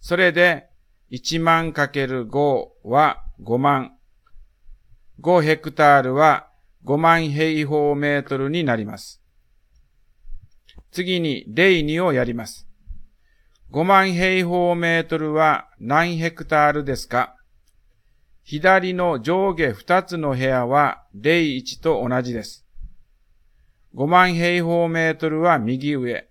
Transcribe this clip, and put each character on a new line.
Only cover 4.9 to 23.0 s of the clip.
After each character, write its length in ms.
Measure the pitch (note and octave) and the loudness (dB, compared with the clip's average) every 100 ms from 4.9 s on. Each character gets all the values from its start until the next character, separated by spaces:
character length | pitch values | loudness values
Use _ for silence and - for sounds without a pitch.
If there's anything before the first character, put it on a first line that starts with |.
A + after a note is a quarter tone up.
| - - - | -20 -20 -8
五 200 | C#3+ F3+ | 2 2
ヘ 160 | D#3 D#3 | 4 0
ク 140 | D3+ | -2
タ 300 | C3 D3+ C#3+ | 4 6 6
ー 20 | |
ル 120 | C3 | 4
は 340 | C3 D#3 C#3+ - _ _ _ | 4 4 4 -2 _ _ _
五 160 | - D#3 | -2 2
万 320 | E3 E3 D#3+ | 4 4 2
平 380 | C#3+ D#3+ D#3 C#3+ | -2 -2 -2 -2
方 260 | D3+ D3 | 0 0
メ 240 | C#3+ D3 C#3+ | 0 0 -2
ー 40 | |
ト 140 | C#3 C3+ | -2 -4
ル 120 | C3+ | -4
に 140 | E3 | -2
な 100 | D3+ | -2
り 100 | A#2 | -2
ま 140 | G#2+ G#2+ | -4 -12
す。 240 | - - _ _ _ _ _ _ _ _ _ _ - - - _ _ - _ | -18 -20 _ _ _ _ _ _ _ _ _ _ -12 -12 -14 _ _ -20 _
次 300 | - F3+ F#3 | -8 -4 -2
に、 240 | D#3+ B2+ - | -2 -6 -6
例 380 | A2+ F#3+ F3+ | 2 2 4
二 160 | D3+ D#3+ | 0 -2
を 120 | F3+ | 0
や 120 | C3 | 0
り 100 | A#2+ | -2
ま 120 | A#2 A2 | -6 -10
す。 200 | - - - - - - _ _ _ _ _ - | -16 -20 -20 -16 -16 -16 _ _ _ _ _ -10
五 140 | C3+ | -4
万 300 | F3 G3 F#3+ | 2 4 4
平 300 | F3 F#3 F#3 F3 | 0 0 0 -2
方 260 | F3+ F3 | 0 0
メ 260 | E3+ E3+ E3 | 0 0 -2
ー 60 | E3 | -2
ト 100 | E3 | -4
ル 140 | D#3 | -2
は 360 | D3+ D#3 C#3+ - _ | 2 2 0 -4 _
何 380 | A2 D3 E3+ E3 | -2 0 0 -2
ヘ 160 | E3 | -6
ク 120 | E3 | -8
タ 220 | D#3 D#3 D3 | -2 2 2
ー 60 | |
ル 120 | D3 | 0
で 120 | C#3 B2 | -4 -8
す 120 | - | -4
か？ 280 | A#2+ B2 _ _ _ _ _ _ _ _ _ _ _ | -4 -4 _ _ _ _ _ _ _ _ _ _ _
左 500 | - D3+ F#3 F#3+ F#3 | -12 0 4 4 2
の 280 | F3+ F3+ C#3+ | -2 -2 -2
上 340 | A#2 F3+ G3 | -2 0 0
下 180 | E3 D3 | 0 -2
二 300 | G#2+ - F3+ | -4 0 0
つ 140 | F#3+ F3 | 0 -6
の 140 | D3+ | -4
部 80 | B2+ | -2
屋 280 | C3 C3 A#2+ | 0 0 0
は 380 | C#3 C#3+ - _ | 2 0 -2 _
例 300 | G2 C3 E3+ | -6 0 2
一 360 | D#3+ C3 B2+ - | 0 -4 -10 -6
と 240 | D#3+ C3 A#2+ | -4 -2 -2
同 140 | B2+ | -2
じ 100 | B2 | -4
で 100 | A#2 | -8
す。 240 | G#2 - _ - - - | -10 -18 _ -16 -16 -18